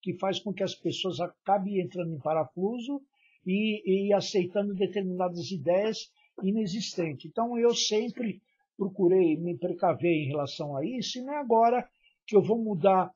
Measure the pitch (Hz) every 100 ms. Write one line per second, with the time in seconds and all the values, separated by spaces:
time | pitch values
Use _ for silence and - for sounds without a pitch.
0 | 190 - 190 185 208 190 190 - 170 139
1 | 190 151 175 _ - 202 190 196 180 180
2 | 165 160 147 160 151 - 190 240 233 285
3 | 277 _ _ _ 185 196 214 214 190 190
4 | 202 202 180 202 180 208 202 190 190 202
5 | 190 180 180 175 170 185 135 180 214 214
6 | - _ _ - 190 220 208 208 185 -
7 | 165 139 160 - 233 240 233 233 - 214
8 | 240 - 233 185 _ _ _ - 202 190
9 | 175 190 175 156 170 160 180 175 185 139
10 | 175 160 143 151 139 - 151 139 156 254
11 | - 254 254 294 262 226 233 247 - _
12 | _ _ - 208 180 233 220 190 190 190
13 | 180